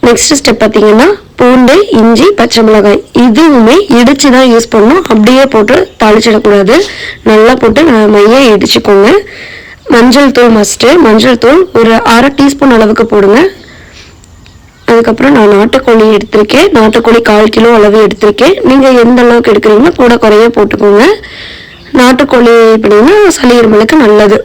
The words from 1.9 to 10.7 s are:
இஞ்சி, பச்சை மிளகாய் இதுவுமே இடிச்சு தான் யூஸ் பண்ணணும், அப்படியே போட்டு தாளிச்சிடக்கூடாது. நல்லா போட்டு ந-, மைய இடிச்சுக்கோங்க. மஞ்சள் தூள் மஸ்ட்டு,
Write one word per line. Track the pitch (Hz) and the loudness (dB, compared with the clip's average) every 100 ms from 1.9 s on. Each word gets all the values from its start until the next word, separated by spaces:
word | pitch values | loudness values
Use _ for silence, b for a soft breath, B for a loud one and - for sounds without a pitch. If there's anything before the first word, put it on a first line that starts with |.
| 294 | 0
இஞ்சி, | 226 226 330 415 | 0 0 0 -2
பச்சை | 233 - 220 | -2 0 0
மிளகாய் | 214 202 202 - - | 2 0 -2 -4 -2
இதுவுமே | 247 220 330 269 220 320 415 240 | 0 2 2 2 2 0 0 0
இடிச்சு | 240 277 285 254 | 0 0 0 0
தான் | 262 | 2
யூஸ் | 233 226 | 0 0
பண்ணணும், | 226 214 339 349 | 0 0 0 -2
அப்படியே | 220 214 262 269 226 | -2 0 2 0 0
போட்டு | 208 285 381 - | 0 -2 -4 -4
தாளிச்சிடக்கூடாது. | 220 214 226 214 214 202 190 285 403 B B B - | 0 0 0 -2 0 0 0 0 -2 B B B -2
நல்லா | 214 226 254 | 2 2 0
போட்டு | 226 214 320 | -2 0 0
ந-, | 226 214 | 0 0
மைய | 208 208 247 269 | 2 2 2 2
இடிச்சுக்கோங்க. | 208 - 233 220 202 208 381 - B B B B B - 247 | 0 -2 -4 0 0 2 0 -4 B B B B B -4 0
மஞ்சள் | 240 269 285 247 | 0 2 0 0
தூள் | 240 220 | 0 0
மஸ்ட்டு, | 202 | -2